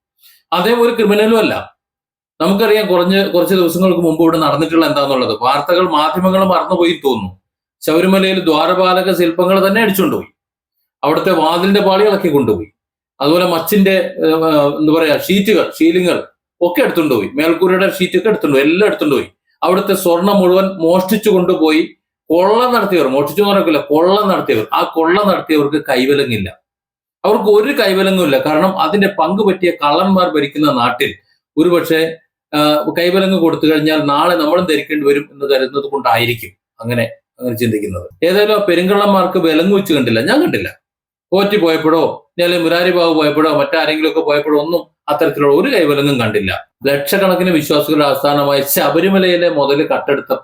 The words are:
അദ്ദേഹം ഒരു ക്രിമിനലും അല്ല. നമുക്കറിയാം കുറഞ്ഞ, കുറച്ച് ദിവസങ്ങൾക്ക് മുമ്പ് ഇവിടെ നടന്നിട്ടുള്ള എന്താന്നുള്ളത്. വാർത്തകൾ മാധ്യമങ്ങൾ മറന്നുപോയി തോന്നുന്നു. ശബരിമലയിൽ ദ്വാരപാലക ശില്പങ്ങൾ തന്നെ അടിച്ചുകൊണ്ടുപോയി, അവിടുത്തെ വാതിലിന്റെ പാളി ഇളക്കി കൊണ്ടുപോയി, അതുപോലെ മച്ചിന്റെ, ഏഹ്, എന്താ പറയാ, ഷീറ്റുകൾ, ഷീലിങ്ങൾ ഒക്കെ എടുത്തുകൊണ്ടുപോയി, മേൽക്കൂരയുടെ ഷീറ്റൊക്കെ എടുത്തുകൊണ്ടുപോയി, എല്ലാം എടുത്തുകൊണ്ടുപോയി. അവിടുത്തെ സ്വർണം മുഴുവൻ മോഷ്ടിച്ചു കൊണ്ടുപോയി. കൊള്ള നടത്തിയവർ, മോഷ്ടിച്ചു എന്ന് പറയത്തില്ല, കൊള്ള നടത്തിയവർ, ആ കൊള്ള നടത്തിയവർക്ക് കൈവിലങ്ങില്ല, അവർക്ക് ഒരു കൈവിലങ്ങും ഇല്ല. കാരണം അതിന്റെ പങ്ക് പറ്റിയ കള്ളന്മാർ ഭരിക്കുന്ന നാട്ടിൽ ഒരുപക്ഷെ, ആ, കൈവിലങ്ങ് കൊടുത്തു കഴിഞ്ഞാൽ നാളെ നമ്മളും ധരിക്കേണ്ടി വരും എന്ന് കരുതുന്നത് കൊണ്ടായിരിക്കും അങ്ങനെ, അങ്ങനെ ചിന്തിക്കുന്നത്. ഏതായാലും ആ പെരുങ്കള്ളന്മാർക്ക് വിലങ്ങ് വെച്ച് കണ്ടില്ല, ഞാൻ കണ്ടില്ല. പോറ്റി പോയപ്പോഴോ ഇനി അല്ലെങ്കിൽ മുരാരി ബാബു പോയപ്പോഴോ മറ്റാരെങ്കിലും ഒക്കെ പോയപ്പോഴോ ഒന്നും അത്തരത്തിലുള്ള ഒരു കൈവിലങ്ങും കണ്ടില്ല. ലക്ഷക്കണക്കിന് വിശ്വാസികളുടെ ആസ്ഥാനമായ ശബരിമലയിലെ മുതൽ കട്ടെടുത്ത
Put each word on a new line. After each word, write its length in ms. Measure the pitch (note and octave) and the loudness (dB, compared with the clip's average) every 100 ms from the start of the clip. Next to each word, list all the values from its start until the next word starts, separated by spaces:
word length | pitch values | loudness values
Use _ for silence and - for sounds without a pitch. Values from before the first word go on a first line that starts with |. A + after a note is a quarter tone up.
| _ _ _ _ - | _ _ _ _ -6
അദ്ദേഹം 300 | - A3 A#3+ A#3 | -2 0 2 0
ഒരു 80 | A#3 | 0
ക്രിമിനലും 420 | G3+ G3+ A3 A3+ | 0 2 2 2
അല്ല. 120 | D#3 G2 - _ _ _ _ _ _ - | 0 -4 -10 _ _ _ _ _ _ -4
നമുക്കറിയാം 460 | E3 G3 A3 G#3+ G3 | -2 0 2 2 2
കുറഞ്ഞ, 260 | F3+ F3 F#3+ G3 | 0 2 0 0
കുറച്ച് 220 | F3 E3 F#3+ | 0 0 2
ദിവസങ്ങൾക്ക് 420 | E3+ F3 F#3+ E3+ E3+ | 0 2 0 2 0
മുമ്പ് 120 | D#3+ | 2
ഇവിടെ 160 | E3 E3 | 2 2
നടന്നിട്ടുള്ള 420 | D3+ D3 E3 E3 D3+ | 0 0 0 0 0
എന്താന്നുള്ളത്. 420 | C#3+ C#3 C3 A2+ G#2+ B2 | 0 0 -2 -2 -2 -2
വാർത്തകൾ 400 | C#3+ D#3+ F3+ F3 D3+ | -2 0 0 0 0
മാധ്യമങ്ങൾ 460 | D#3 F3+ F#3 F#3+ F#3 | -2 0 0 0 2
മറന്നുപോയി 420 | D#3+ D#3+ F3+ E3+ D#3+ C#3 | 0 -2 0 0 0 -2
തോന്നുന്നു. 260 | A2+ F#2+ - _ _ _ _ - | -2 -6 -14 _ _ _ _ -2
ശബരിമലയിൽ 540 | D#3+ F#3 F#3+ F#3+ F#3 D#3+ | 0 2 2 2 0 0
ദ്വാരപാലക 640 | D#3 E3+ F3+ F#3 F#3 F#3 E3+ | 0 0 2 2 2 0 0
ശില്പങ്ങൾ 380 | E3+ E3+ F3+ F#3+ G3 | 0 0 0 2 2
തന്നെ 140 | G#3+ G#3+ | 2 0
അടിച്ചുകൊണ്ടുപോയി, 440 | G3 D#3+ A2+ - _ _ _ _ _ _ _ | 0 -2 -2 -8 _ _ _ _ _ _ _
അവിടുത്തെ 280 | C#3+ E3 G3 E3+ | -2 0 0 0
വാതിലിന്റെ 420 | D#3 F3 G3 G3 F#3+ | 0 0 0 2 2
പാളി 160 | F#3+ G#3+ | 2 2
ഇളക്കി 200 | F#3+ E3+ C#3+ | 2 0 0
കൊണ്ടുപോയി, 340 | A2+ G2 G#2+ _ _ _ _ - | 0 -2 -6 _ _ _ _ -6
അതുപോലെ 280 | C#3+ F3 F3+ | 0 2 2
മച്ചിന്റെ, 420 | E3 D#3+ G#3 F#3+ F#3+ - - D#3+ | -2 0 2 2 2 -2 -2 0
ഏഹ്, 260 | D#3+ D#3+ D3+ C#3+ D3+ | 0 2 2 0 0
എന്താ 120 | D#3 D#3+ | 0 2
പറയാ, 180 | D#3 C#3 D3+ | 2 0 0
ഷീറ്റുകൾ, 380 | G3 G3+ E3+ B2+ - | 0 2 0 0 0
ഷീലിങ്ങൾ 400 | D#3+ F3+ F3 C3 - _ _ - | 0 2 0 -2 -6 _ _ -4
ഒക്കെ 200 | F3 F3 C4 | -2 0 0
എടുത്തുകൊണ്ടുപോയി, 440 | E3+ D3+ A#2 G2 C#3+ | 0 0 -2 -2 -2
മേൽക്കൂരയുടെ 480 | E3 E3+ F#3 F#3 F#3+ - | -2 0 0 2 0 -2
ഷീറ്റൊക്കെ 320 | F3+ F3+ A3 | -2 0 0
എടുത്തുകൊണ്ടുപോയി, 340 | G#3 D3+ C3+ D3 | -2 0 2 2
എല്ലാം 160 | F3+ G#3 | 2 0
എടുത്തുകൊണ്ടുപോയി. 380 | - D3+ B2 F#2 _ _ - | 0 0 -2 -4 _ _ -6
അവിടുത്തെ 340 | D#3 F#3 G3 F#3+ | -2 -2 0 -2
സ്വർണം 340 | F3 E3+ G3 F#3+ | 0 0 2 2
മുഴുവൻ 260 | F3+ F#3 F#3+ F#3+ D#3+ | 2 2 0 -2 0
മോഷ്ടിച്ചു 440 | F#3 F#3 A3 G#3+ F#3 | 0 0 0 2 2
കൊണ്ടുപോയി. 460 | F3+ D#3+ D#3 D#3 F#3 - _ _ - | 2 0 2 0 -2 -8 _ _ -2
കൊള്ള 320 | E3 F#3+ A3+ B3 A#3+ | 0 2 2 2 0
നടത്തിയവർ, 340 | F#3+ F3 C3 C3+ | 0 0 0 -2
മോഷ്ടിച്ചു 280 | D3 G3+ | -2 0
എന്ന് 100 | G3+ | 0
പറയത്തില്ല, 280 | G3 E3 D3 - | 2 2 -2 0
കൊള്ള 220 | D3+ F3+ G#3 G3+ | 0 2 2 0
നടത്തിയവർ, 340 | E3 - A2+ G#2+ | -2 0 -2 -2
ആ 80 | D#3+ F3 E3 | -4 -2 -2
കൊള്ള 220 | D#3+ G3 G3+ | 0 0 0
നടത്തിയവർക്ക് 520 | - - D#3 C#3 D3 - | -2 0 0 0 -2 -2
കൈവിലങ്ങില്ല, 600 | B2+ C3 C#3 B2+ G#2+ F#2+ - _ _ _ _ _ _ | -2 2 0 0 -4 -6 -12 _ _ _ _ _ _
അവർക്ക് 260 | F#3+ A3 G3 G#3 | -2 0 2 2
ഒരു 140 | B3+ B3 | 2 -2
കൈവിലങ്ങും 440 | G3 F#3+ G3 F#3+ D#3 | 0 0 0 0 0
ഇല്ല. 100 | C3 D3 | 0 0
കാരണം 240 | D#3 F#3+ E3 D#3 | 0 0 0 -2
അതിന്റെ 260 | G3 F#3+ - | 0 0 0
പങ്ക് 240 | D#3+ G3 G3 | -2 0 0
പറ്റിയ 220 | F3+ E3+ E3 | 0 -2 -2
കള്ളന്മാർ 440 | D3 D#3 F#3+ F#3 E3+ D3+ | -2 0 2 2 0 0
ഭരിക്കുന്ന 320 | C#3 D3 D3+ B2+ | -4 -2 0 0
നാട്ടിൽ 300 | A#2+ A#2+ C#3 - _ _ _ D3+ | -2 -2 -6 -8 _ _ _ -2
ഒരുപക്ഷെ, 440 | F3 E3+ D#3+ D#3+ D#3+ E3 _ _ _ | 2 0 0 -2 -2 -6 _ _ _
ആ, 60 | D3 D3+ D3+ D#3 E3+ | -2 0 0 -2 -2
കൈവിലങ്ങ് 400 | F3 F#3+ F#3+ F#3 | 0 0 0 2
കൊടുത്തു 220 | E3 D#3 D#3 | 0 2 0
കഴിഞ്ഞാൽ 300 | D#3 D#3 D#3 C#3+ | 2 2 0 0
നാളെ 240 | C#3+ E3+ E3+ | 0 0 0
നമ്മളും 240 | D3+ F3+ F3+ | 0 0 0
ധരിക്കേണ്ടി 360 | C#3+ - D3+ C#3 | -2 -2 -2 0
വരും 180 | C#3+ - | 0 -4
എന്ന് 140 | C#3 C#3 | -10 -2
കരുതുന്നത് 360 | C3 C3 C#3 C#3 | 0 0 -4 -6
കൊണ്ടായിരിക്കും 580 | C#3 B2 A#2 A#2+ A#2 A#2 _ _ _ | -4 -2 0 0 -4 -10 _ _ _
അങ്ങനെ, 240 | A#2 B2 - - _ _ | -6 -4 -4 -8 _ _
അങ്ങനെ 160 | B2 A2+ | -8 -4
ചിന്തിക്കുന്നത്. 460 | A#2+ G#2+ G2+ F#2+ - - E3 | -2 -2 -6 -10 -14 -4 0
ഏതായാലും 260 | G3 G#3 G#3+ | 2 2 0
ആ 40 | G3+ | 0
പെരുങ്കള്ളന്മാർക്ക് 720 | E3+ F#3 G3+ G#3 F#3+ F3+ F#3 E3 | 0 0 2 2 2 0 0 0
വിലങ്ങ് 280 | D#3 F#3 G3 | 0 2 0
വെച്ച് 160 | F#3+ C#3+ | 0 0
കണ്ടില്ല, 220 | A#2 A2+ D3+ | 0 0 0
ഞാൻ 80 | C4 | 0
കണ്ടില്ല. 260 | F4 G#2 F2+ - _ _ _ _ - | 0 -2 -6 -12 _ _ _ _ -4
പോറ്റി 260 | F#3 G3+ G#3 | -2 0 0
പോയപ്പോഴോ 400 | E3 D#3+ D#3 E3 A#2+ - _ | 0 0 0 0 0 -4 _
ഇനി 120 | - F3 | -4 -2
അല്ലെങ്കിൽ 200 | F3 E3 | 0 0
മുരാരി 260 | E3+ F3+ F3 | 0 0 2
ബാബു 160 | E3+ D#3 | 2 2
പോയപ്പോഴോ 300 | D3 D3 D#3 D3 | 0 0 0 0
മറ്റാരെങ്കിലും 480 | C#3 D#3+ D3+ D#3 D#3 | 0 -2 -2 -2 -2
ഒക്കെ 100 | D#3+ D3 | -2 -2
പോയപ്പോഴോ 300 | D3 D3+ D3 | -2 0 -2
ഒന്നും 180 | D3+ F3 - _ - | 0 -4 -6 _ -6
അത്തരത്തിലുള്ള 420 | D3 D#3 C#3+ C#3+ D3 | -2 -2 0 2 2
ഒരു 100 | C4+ | 2
കൈവിലങ്ങും 440 | A3 D3+ C#3+ C#3+ B2+ | 0 0 0 0 0
കണ്ടില്ല. 300 | A2 G#2 F#2+ - - _ C3+ | 0 -2 -4 -8 -10 _ -2
ലക്ഷക്കണക്കിന് 640 | C#3+ C#3 G3 F#3+ F3+ F3+ D#3+ | -2 -2 0 0 2 2 0
വിശ്വാസികളുടെ 460 | D3 D3 D3 D3+ C#3+ | 0 -2 0 0 0
ആസ്ഥാനമായ 500 | C3 C#3+ C#3+ C#3 C#3 C#3 | 0 0 0 0 0 0
ശബരിമലയിലെ 760 | F#3 D#3+ E3 F#3+ F#3+ F#3 F3 E3+ D3+ | -2 0 0 2 2 2 2 0 0
മുതൽ 200 | C#3 C#3+ D3+ | 0 0 0
കട്ടെടുത്ത 420 | C3+ - C#3 - C3 | -2 -2 -4 -4 -6